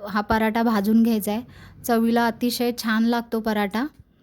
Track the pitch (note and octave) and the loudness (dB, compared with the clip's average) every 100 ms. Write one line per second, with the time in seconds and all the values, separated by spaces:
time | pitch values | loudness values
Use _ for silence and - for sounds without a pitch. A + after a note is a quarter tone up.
0 | - G#3 G#3 A3 A3 A3+ A#3 A3 G3 A3+ | -6 -4 0 2 2 2 2 2 2 4
1 | A3+ A3 G3+ G#3+ - - - - - A3+ | 4 2 -2 -6 -8 -16 -20 -10 -2 0
2 | A3+ A#3 A#3 A3+ A#3+ A#3 B3 A#3+ A3+ A3 | 2 2 0 0 -2 -2 -2 -4 -2 0
3 | A#3 A#3 A3+ A3+ A3 G#3+ G3+ G#3+ D4+ - | 2 0 -2 -4 -2 0 0 -2 -6 -8
4 | - _ | -20 _